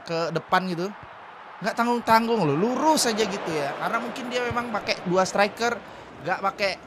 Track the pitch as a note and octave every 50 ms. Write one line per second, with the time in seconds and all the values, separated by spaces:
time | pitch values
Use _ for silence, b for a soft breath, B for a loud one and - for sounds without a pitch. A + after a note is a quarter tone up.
0 | - - E3 D#3+ E3+ D#3+ E3 D#3 - - F#3 F#3 F#3 F#3 F3 D#3+ F3+ G3+ G#3 -
1 | - - - - - - - - - - - - E3+ A3 - - A#3 A#3+ A#3+ A#3+
2 | A3 A#3+ A3+ A3+ A#3 A3+ A#3 A3 E3+ D3 C#3 D#3 G3+ A#3+ B3+ C4 D4 D#4 D#4 B3+
3 | - A#3+ A3 G#3 A3 F#3+ G3 F#3+ - E3+ D#3+ D3+ C#3+ C#3 D#3 D3+ D#3+ F3+ A3 A#3
4 | A#3 A#3+ - - B3 A#3+ B3 B3 A#3+ A#3+ A#3 A#3+ A#3+ A#3+ G#3 G3 - A3 G3+ -
5 | - F3+ F3 F#3 F#3 F#3 - G3 G#3 G#3 G#3 - A#3 A#3+ A#3+ - - B B B
6 | B B B - C3+ D#3+ F3+ - G3 G3 - - G3+ F#3+ F3 - -